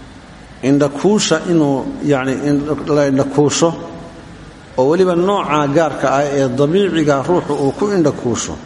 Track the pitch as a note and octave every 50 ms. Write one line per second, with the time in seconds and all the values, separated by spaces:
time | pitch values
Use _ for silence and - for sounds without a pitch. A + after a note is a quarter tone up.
0 | - - - - - - - - - - - - - B2+ C#3+ C#3+ D3 C#3 C#3 -
1 | - F#3 G#3 G#3 G3+ - E3 D#3 D#3+ F#3 F3 E3 D3+ C#3+ C#3 C3 A#2 - - -
2 | - D3 C#3+ C3 B2+ C3+ C3 - C#3 D3 C#3+ C#3+ C#3+ D3+ D3+ C#3 - D#3+ D3 D3
3 | D3 C#3 C3+ C3 C3 C3+ - D3 D3 C#3+ - - E3+ E3 D#3+ - - - - -
4 | - - - - - - - - - - - - - - - - B2+ C#3 D#3+ F3+
5 | F#3+ F#3 F3 E3+ F3 F#3+ G3+ G3 D#3 C#3 C#3+ D3+ D3 C#3 C#3 D3 E3 D3+ C3 -
6 | - C3+ C3+ C3+ D3 C#3+ C#3 C#3+ C3+ C3 A#2+ A#2+ C#3+ D3 E3 G3 G3+ F#3 D#3+ D#3+
7 | D3+ D3 C#3+ C#3 B2+ C#3+ F3+ E3+ - - D3 C3 C#3 C3+ B2 - G3+ G#3 G3+ F#3+
8 | D#3+ C#3+ A#2 - - B2 A2+ - - - E2 D2 -